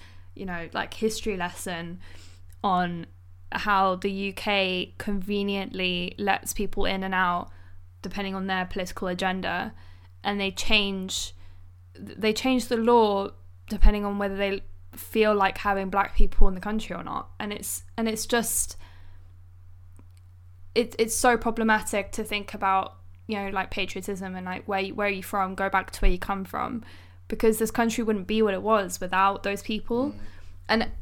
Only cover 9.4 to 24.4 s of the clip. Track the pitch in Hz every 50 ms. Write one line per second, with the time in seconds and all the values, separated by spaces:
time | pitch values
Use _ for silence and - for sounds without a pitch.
9.4 | 175 - 175 180 214 220 - - - - - - - - - - - 202 208 202
10.4 | 196 196 190 - - - 220 208 202 196 196 190 185 190 - - - - - -
11.4 | - - - - - - - - - - - - - - - - 220 214 214 -
12.4 | - 262 262 247 240 - 247 226 226 240 240 233 220 208 202 196 196 202 - -
13.4 | - - - - - - 214 196 - 208 208 208 202 202 202 202 202 196 196 196
14.4 | 202 196 196 196 - - - - - - - - - - - 220 214 214 208 202
15.4 | 196 196 - - - 208 196 196 190 190 190 196 196 - - - 208 - - -
16.4 | 208 196 185 185 - 208 220 214 - - - 180 175 - - - - - - -
17.4 | 214 208 208 - - - - - - - - - 226 226 220 220 - - 247 233
18.4 | - - - - - - - - - - - - - - - - - - - -
19.4 | - - - - - - - - - - - - - - - - - - - -
20.4 | - - - - - - - 226 240 233 - - 233 226 - - - 247 240 226
21.4 | - 226 220 226 220 220 214 208 - - - 202 196 - - - 214 - 208 208
22.4 | 202 - - 202 196 190 190 190 190 - - - - - - - - - 214 202
23.4 | 196 196 196 190 180 - - 208 190 185 - 190 180 208 196 180 196 190 185 185